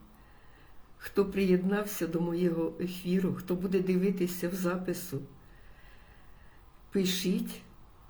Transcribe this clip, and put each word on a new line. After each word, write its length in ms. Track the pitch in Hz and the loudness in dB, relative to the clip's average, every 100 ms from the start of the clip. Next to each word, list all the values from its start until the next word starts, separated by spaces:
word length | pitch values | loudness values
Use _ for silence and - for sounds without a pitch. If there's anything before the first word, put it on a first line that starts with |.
| - - - - - - - - - - | -18 -20 -20 -20 -20 -20 -20 -20 -20 -16
хто 280 | - - 196 | -2 0 2
приєднався 840 | 196 190 180 185 202 202 - 170 | 2 4 6 4 2 0 -2 -2
до 140 | 170 | 0
моєго 520 | 170 170 180 165 160 - | 0 2 2 2 0 -2
ефіру, 540 | 180 - 180 185 185 | -6 -4 0 2 2
хто 220 | 139 - 175 | -2 -4 -2
буде 240 | 185 190 | 0 0
дивитися 720 | 185 180 196 185 180 - 175 | 2 2 2 2 -2 -2 -4
в 60 | 185 | -2
запису. 680 | 180 185 180 175 - 135 - - - - - - - - - - - - - - - - - | -2 -2 -2 -6 -6 -8 -8 -16 -20 -20 -20 -20 -20 -20 -20 -20 -20 -20 -20 -20 -20 -20 -2
Пишіть, 720 | 202 180 - 180 226 - - - - - - | 2 2 2 2 0 -2 -8 -16 -20 -20 -20